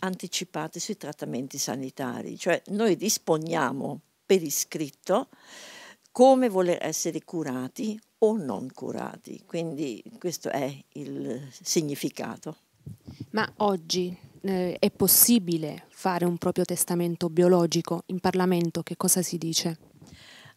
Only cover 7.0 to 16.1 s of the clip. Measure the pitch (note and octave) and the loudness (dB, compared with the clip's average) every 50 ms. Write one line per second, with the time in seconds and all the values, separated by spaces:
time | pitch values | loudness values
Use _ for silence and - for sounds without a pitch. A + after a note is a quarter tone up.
7 | - E3+ D#3+ D#3 - - - E3 D3+ C#3+ B2+ B2+ B2+ C3 - - - A3 G#3+ A3 | -4 -4 -4 -6 -8 -6 -6 -4 -4 -4 -4 -4 -6 -6 -6 -6 -6 -6 -6 -8
8 | _ _ _ - A3 G#3+ A3 A3 D#3 B2+ G2 F#2+ B2 C3 - - B2+ A#2+ - - | _ _ _ 2 2 4 4 2 -2 -4 -4 -6 -6 -10 -10 -10 -8 -8 -6 -6
9 | - - - - - - - - - - - E3+ E3 E3 C#3+ C#3 D#3+ C3+ G#2+ - | -6 -8 -10 -14 -16 -16 -16 -16 -14 -8 -6 -4 -4 -4 -4 -4 -4 -6 -6 -8
10 | - - - - - F3+ D#3 - - - - C#3 C#3 C3+ C#3 C#3 - _ - D3 | -12 -18 -14 -8 -6 -6 -6 -4 -6 -4 -2 -2 -2 -4 -6 -8 -16 _ -14 -12
11 | C#3+ C#3 C#3 C#3 C#3 C#3 B2+ C3 C#3+ C3+ - - F3+ - - F3 D#3 D3 C#3+ - | -10 -10 -8 -8 -6 -6 -6 -8 -10 -14 -16 -12 -6 -2 -2 0 0 -2 -4 -4
12 | - C#3 - - - A2+ - - - D#3 D3+ _ _ _ _ _ - - - - | -6 -6 -6 -6 -10 -8 -10 -10 -12 -14 -14 _ _ _ _ _ -18 -18 -18 -16
13 | - - - - - - - G#3+ G#3+ - - - G#3+ G#3 F#3+ F3 D#3+ E3 F3+ F3+ | -18 -18 -14 -14 -12 -6 -4 -4 -4 -4 -2 0 0 2 0 0 -2 -4 -2 -2
14 | F3+ F3+ F3+ - - - - - - G3 F#3+ F3+ F3+ F3+ - - - G3+ - - | -2 -4 -6 -12 -16 -20 -16 -8 -4 -2 -2 0 0 -2 0 2 0 2 2 2
15 | G3+ F#3 - - - - A#3+ A#3 F3+ E3+ E3+ D#3+ D#3+ D3 D3 - - - - - | 4 4 6 6 8 8 6 4 4 2 0 0 -2 -4 -8 -10 -16 -20 -12 -4
16 | - F#3+ | -2 0